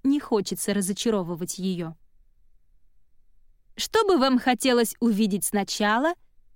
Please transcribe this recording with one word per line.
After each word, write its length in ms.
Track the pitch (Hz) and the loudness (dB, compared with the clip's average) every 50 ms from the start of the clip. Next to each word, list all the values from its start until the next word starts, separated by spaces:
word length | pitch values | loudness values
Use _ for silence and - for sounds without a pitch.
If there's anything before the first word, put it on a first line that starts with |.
| - | 0
не 160 | 269 285 294 | 0 0 0
хочется 540 | - - 247 208 196 - 190 - - - 202 | 0 -2 -2 -2 -2 -2 -6 -6 -4 -2 -2
разочаровывать 840 | 202 190 175 202 - - 240 220 202 175 160 175 156 180 175 - - | -2 -2 -4 -4 -4 -2 -2 0 0 -2 -4 -6 -8 -8 -8 -8 -6
её. 340 | 185 190 185 175 170 160 160 - _ _ _ _ _ _ _ _ _ - _ - _ _ _ - _ - _ - - _ _ _ - _ - - - - - _ _ - - | -4 -4 -4 -4 -6 -8 -10 -16 _ _ _ _ _ _ _ _ _ -20 _ -20 _ _ _ -20 _ -20 _ -20 -20 _ _ _ -20 _ -20 -20 -20 -20 -20 _ _ -20 -12
«Что 260 | - - - - 440 440 | -10 -8 -2 0 0 2
бы 120 | 392 370 | 4 4
вам 220 | 277 254 269 262 247 | 4 4 4 2 2
хотелось 560 | - 262 247 - - 262 247 240 233 220 - - | 2 2 0 2 2 2 4 4 2 0 -2 -2
увидеть 460 | 240 233 214 190 220 202 190 190 - | 0 0 2 2 2 0 0 -2 -4
сначала?» 720 | - - 202 196 - - - 214 208 214 233 277 320 359 _ _ _ _ _ _ _ _ | -2 -2 -2 -2 -2 -2 -2 0 2 2 2 2 0 -2 _ _ _ _ _ _ _ _